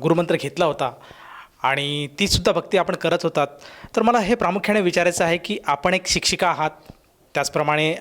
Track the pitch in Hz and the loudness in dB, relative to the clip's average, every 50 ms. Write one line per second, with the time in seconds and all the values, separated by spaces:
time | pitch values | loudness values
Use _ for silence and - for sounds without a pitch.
0 | 127 160 165 170 170 165 170 - - 139 - 170 175 156 143 - 139 123 120 - | 0 2 2 2 2 0 -2 -2 -4 -4 -2 0 0 0 0 -2 -4 -6 -6 -10
1 | - - - - - - - - - - _ _ - 127 139 139 143 143 147 147 | -18 -20 -20 -20 -20 -20 -20 -20 -20 -20 _ _ -2 0 0 0 -2 -4 -4 -4
2 | 147 139 - - 202 185 - 190 175 220 175 170 - - - 185 170 - 180 - | -6 -6 -4 -2 0 0 0 0 2 2 0 0 0 0 0 0 2 0 -2 -2
3 | - 165 170 175 - 165 - 156 143 - - - - - - - - - - 226 | 0 0 0 0 0 0 0 0 0 -2 -4 -10 -20 -20 -20 -20 -20 -4 -2 2
4 | 220 233 240 233 196 185 240 233 190 175 185 202 - 208 208 214 190 175 170 180 | 2 4 4 4 2 2 0 0 0 0 0 0 0 0 2 2 2 2 2 2
5 | 175 175 175 - 180 165 170 175 - - 208 - - - 143 143 - 180 185 185 | 2 2 2 2 2 0 0 -2 -2 -6 -8 -4 -2 -2 -2 0 0 0 0 0
6 | 185 - - 131 - - 180 - 185 170 151 147 156 156 - - - - - _ | 0 -2 -2 0 0 0 0 2 0 0 0 0 -2 -4 -4 -8 -16 -20 -20 _
7 | _ _ _ _ _ _ - 147 139 - - 156 151 147 151 151 156 156 165 - | _ _ _ _ _ _ -4 -4 -2 -2 -2 0 0 2 2 2 2 0 -2 -4